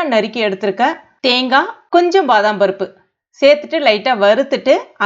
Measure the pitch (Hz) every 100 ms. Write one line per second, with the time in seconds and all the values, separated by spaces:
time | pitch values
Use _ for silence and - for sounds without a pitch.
0 | 339 226 220 240 208 190 208 190 247 330
1 | - _ 254 247 254 262 349 - _ 339
2 | 349 381 294 220 208 208 196 190 190 -
3 | _ _ _ - 277 294 262 320 277 208
4 | 233 233 202 226 269 262 262 320 - -